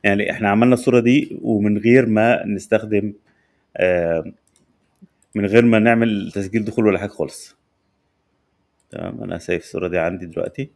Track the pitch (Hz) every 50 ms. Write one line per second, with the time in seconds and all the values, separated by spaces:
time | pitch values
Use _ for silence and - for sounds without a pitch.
0 | - 101 101 101 101 95 101 - 107 101 101 107 117 127 127 123 - 135 120 123
1 | 117 120 127 147 - - - - - 117 113 101 104 104 104 104 101 117 120 131
2 | 123 117 107 107 110 120 117 - - 104 104 92 - - 110 107 107 107 107 101
3 | 101 107 104 _ _ _ _ _ _ _ _ _ _ _ _ - 90 92 90 87
4 | 85 82 82 82 80 - - _ _ _ _ _ _ _ _ _ _ _ _ _
5 | - _ _ _ _ _ _ 104 101 98 104 117 120 120 113 110 107 117 117 117
6 | 117 113 107 101 95 87 - 101 98 95 101 113 107 110 - - 110 107 95 85
7 | 98 101 - - 78 67 - - - - _ _ _ _ _ _ _ _ _ _
8 | _ _ _ _ _ _ _ _ _ _ _ _ _ _ _ _ _ _ - -
9 | 85 92 - - - 90 87 87 - - 90 82 - - - - 90 90 85 87
10 | 80 87 90 87 90 85 80 85 87 - _ - - - _